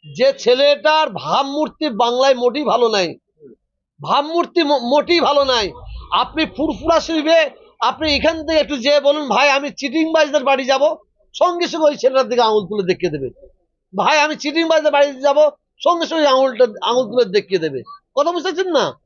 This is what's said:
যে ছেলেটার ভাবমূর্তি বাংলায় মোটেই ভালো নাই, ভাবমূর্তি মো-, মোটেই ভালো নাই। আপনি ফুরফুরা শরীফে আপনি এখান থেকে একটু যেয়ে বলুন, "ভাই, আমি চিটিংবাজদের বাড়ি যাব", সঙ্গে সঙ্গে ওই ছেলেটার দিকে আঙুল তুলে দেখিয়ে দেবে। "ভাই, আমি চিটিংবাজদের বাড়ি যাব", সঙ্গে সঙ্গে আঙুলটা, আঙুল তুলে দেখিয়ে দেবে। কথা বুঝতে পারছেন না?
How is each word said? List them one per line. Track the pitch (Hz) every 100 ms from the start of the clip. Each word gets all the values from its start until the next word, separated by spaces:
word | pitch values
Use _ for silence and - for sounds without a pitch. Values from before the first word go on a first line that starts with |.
| 151 143
যে | 262 269
ছেলেটার | - 247 285 285 302 311 311
ভাবমূর্তি | 180 147 202 277 285 302 - 302
বাংলায় | 208 240 247 269
মোটেই | 254 240 247
ভালো | 269 233 233
নাই, | 202 175 - _ _ 440 - _ _ _ _
ভাবমূর্তি | 147 233 294 339 - 349
মো-, | 302 285
মোটেই | 240 285 - 349
ভালো | 254 571
নাই। | 277 339 196 - - - -
আপনি | 180 247 311 311
ফুরফুরা | - 311 208 311 330
শরীফে | 294 320 302 330 302 - - _
আপনি | 233 254 311 285
এখান | 302 320 302
থেকে | 320
একটু | 240 285
যেয়ে | 240 294
বলুন, | 277 294 285
"ভাই, | 214 285
আমি | 277 285 -
চিটিংবাজদের | 262 294 320 320 302 294
বাড়ি | 262 269 262
যাব", | 269 294 330 _ _ _
সঙ্গে | - 349 349 349
সঙ্গে | 330 302
ওই | 294
ছেলেটার | 254 262 233
দিকে | 240
আঙুল | 226 214 180
তুলে | 208
দেখিয়ে | 180 180 175
দেবে। | 151 131 - - _ _ _ _ 185
"ভাই, | 190 302
আমি | 294 302
চিটিংবাজদের | 294 302 330 320 302
বাড়ি | 285 285 262
যাব", | 277 285 302 - _ _
সঙ্গে | 302 349 330
সঙ্গে | 320 294
আঙুলটা, | 262 269 226 247 208
আঙুল | 202 240 240
তুলে | 240 226
দেখিয়ে | 196 - 185
দেবে। | 156 135 110 - _ -
কথা | 294
বুঝতে | 349 339
পারছেন | 330 370
না? | 311 170 -